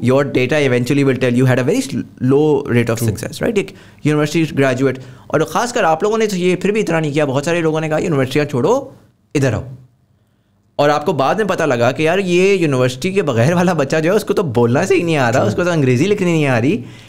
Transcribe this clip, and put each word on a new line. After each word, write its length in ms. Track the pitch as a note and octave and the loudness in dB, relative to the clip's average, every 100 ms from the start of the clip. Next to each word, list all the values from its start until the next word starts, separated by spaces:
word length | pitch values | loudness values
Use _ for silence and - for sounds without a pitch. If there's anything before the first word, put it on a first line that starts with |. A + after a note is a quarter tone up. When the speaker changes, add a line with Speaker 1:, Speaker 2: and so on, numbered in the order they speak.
Speaker 1:
your 200 | A#2 C3+ | 2 2
data 280 | A2+ B2 B2+ | 2 0 0
eventually 520 | D3+ C3+ B2 B2 C#3 | 0 2 0 0 0
will 140 | C#3 B2 | 2 2
tell 160 | B2+ B2 | 0 2
you 80 | C3 | 2
had 120 | B2+ | 2
a 100 | B2+ | 0
very 200 | B3+ - | -2 -2
sl-, 440 | A#2 - - B2+ | -6 -8 -4 2
low 340 | C#3 D#3 D3 - | 2 4 2 0
rate 220 | A#2+ A#2 | 0 0
of 60 | A#2 | -2
Speaker 2:
True. 140 | A2+ | -2
Speaker 1:
success, 320 | F#2 - - | -4 -8 -6
right? 160 | - G#3 | -4 -2
एक 160 | - - - - D3 | -4 -10 -20 -6 -2
university 500 | D3+ D3+ E3+ D#3 C3+ | 0 0 -2 -2 0
graduate, 420 | C3+ B2+ C3+ B2 - - - | 0 0 -2 -2 -12 -20 -4
और 100 | D3+ | -2
खासकर 400 | D#3 F#3+ A#3+ B3 | -2 -2 -2 0
आप 180 | E3+ D#3+ | 0 0
लोगों 160 | G#3 A3 | 0 0
ने 80 | G#3+ | -2
तो 100 | F#3 | 0
ये 200 | F3+ F3+ | 0 0
फिर 160 | F#3 | 0
भी 80 | G#3+ | -2
इतना 200 | F3 E3 | 0 -2
नहीं 120 | D#3 | -2
किया। 140 | D3 C#3 | 0 0
बहुत 180 | C3+ | -2
सारे 160 | E3+ E3+ | -2 -2
लोगों 200 | D#3+ D#3 | 0 -2
ने 80 | D#3 | -2
कहा, 100 | D#3 | -2
"यूनिवर्सिटियाँ 480 | F#3 C#3 B2 D3 D3 | -2 -2 0 -2 -2
छोड़ो, 500 | B2 D#3 B3 - - _ _ _ D3+ | 0 0 0 -2 -18 _ _ _ -2
इधर 180 | C3 | -2
आओ।" 100 | G2 - - - _ _ _ _ _ _ _ _ - | -2 -8 -16 -20 _ _ _ _ _ _ _ _ -2
और 120 | D3 | 0
आपको 220 | D3 E3+ | 0 -2
बाद 260 | C#3+ C#3 F#3 | 0 0 0
में 80 | G3 | -2
पता 200 | F3 D#3 | -2 -2
लगा 260 | A#2+ A#2+ | 0 0
कि 140 | C3+ D#3 | 0 0
यार, 120 | F#3+ | 0
ये 380 | F3+ F3 F#3+ G3 | 2 2 2 2
यूनिवर्सिटी 560 | D#3 C3 B2+ C3 F#3 | 0 2 0 -2 -2
के 100 | G3 | 0
बगैर 320 | D3+ A2+ C3 | 0 2 2
वाला 200 | F3 F3+ | 2 2
बच्चा 260 | D#3+ C3 D#3+ | 0 0 0
जो 100 | D#3 | 2
है, 60 | G3+ | 0
उसको 180 | - | 0
तो 80 | A3+ | -2
बोलना 420 | E3 A2+ A#2 C3+ | 0 2 2 2
से 100 | G3 | 2
ही 80 | F#4+ | 0
नहीं 140 | E3+ D3+ | 2 0
आ 120 | A#2+ | 2
रहा, 100 | C#3+ | 2
Speaker 2:
True. 100 | G3 | 0
Speaker 1:
उसको 160 | - | 0
तो 60 | F3 | 0
अंग्रेजी 360 | E3 B2+ B2 G3 | 2 2 2 2
लिखनी 260 | G3+ F3 | 0 0
नहीं 140 | D#3+ C#3 | 0 2
आ 120 | A#2+ | 0
रही, 260 | C3+ A#3 - - | 0 -2 -6 -18